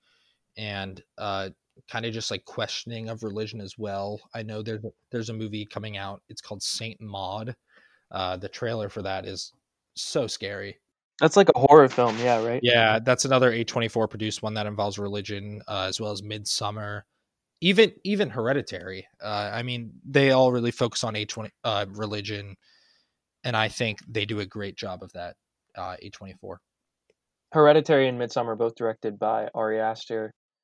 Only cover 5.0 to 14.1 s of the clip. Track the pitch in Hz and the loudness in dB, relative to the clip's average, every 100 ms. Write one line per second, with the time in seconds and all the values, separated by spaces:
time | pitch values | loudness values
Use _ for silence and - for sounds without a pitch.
5 | _ 120 113 110 110 107 104 110 107 101 | _ -8 -6 -8 -6 -8 -8 -10 -10 -10
6 | 98 101 - - - 101 - - 113 - | -10 -12 -16 -18 -14 -10 -8 -6 -8 -12
7 | 107 98 92 104 123 - _ _ _ _ | -12 -8 -6 -6 -8 -12 _ _ _ _
8 | _ 95 92 92 98 - 120 113 101 107 | _ -6 -4 -4 -8 -6 -4 -4 -6 -6
9 | 95 95 - 92 - _ _ _ _ - | -6 -6 -6 -10 -12 _ _ _ _ -12
10 | - 151 117 - 98 98 101 - _ _ | -4 -2 -2 -4 -8 -8 -10 -14 _ _
11 | _ - 156 202 185 127 139 151 131 123 | _ 2 4 6 8 8 10 12 10 6
12 | 120 110 123 113 117 123 120 120 110 113 | 2 2 2 2 2 0 4 6 6 4
13 | 120 123 135 131 127 117 113 123 113 117 | 4 2 4 6 6 4 -2 -2 0 0
14 | 107 | 0